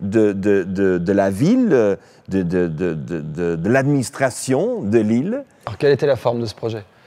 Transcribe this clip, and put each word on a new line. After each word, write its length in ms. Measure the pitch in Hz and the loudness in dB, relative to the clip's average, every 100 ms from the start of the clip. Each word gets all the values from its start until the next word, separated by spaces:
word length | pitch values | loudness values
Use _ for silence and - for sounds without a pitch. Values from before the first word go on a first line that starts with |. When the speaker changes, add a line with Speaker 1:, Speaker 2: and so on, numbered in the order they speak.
Speaker 1:
de, 320 | - 113 107 | -2 2 2
de, 320 | 98 98 101 | 2 2 2
de, 340 | 90 95 98 90 | 0 0 0 2
de 140 | 87 | 2
la 180 | 98 98 | 2 2
ville, 380 | 95 147 254 240 | 2 2 2 4
de, 760 | 135 107 95 - - - 95 | 4 2 0 -6 -20 -6 -2
de, 240 | 87 90 87 | 0 0 0
de, 280 | 78 90 | -2 -4
de, 260 | 80 65 85 | -4 -6 -8
de, 340 | 78 76 85 | -8 -4 -4
de 140 | 85 87 | -2 0
l'administration 1120 | 131 135 143 117 - 135 - - 131 214 240 | 2 2 0 -2 -4 -4 -4 -2 -2 0 -4
de 160 | 107 117 | 0 2
Lille. 460 | 107 117 165 254 277 _ - | 2 2 0 -6 -10 _ -12
Speaker 2:
Alors, 100 | 104 | -2
quelle 140 | 143 | 2
était 140 | 143 147 | 2 2
la 100 | 127 | 0
forme 240 | 127 120 | 0 -2
de 60 | 117 | -4
ce 80 | - | -6
projet ? 260 | 117 110 98 _ | -8 -8 -12 _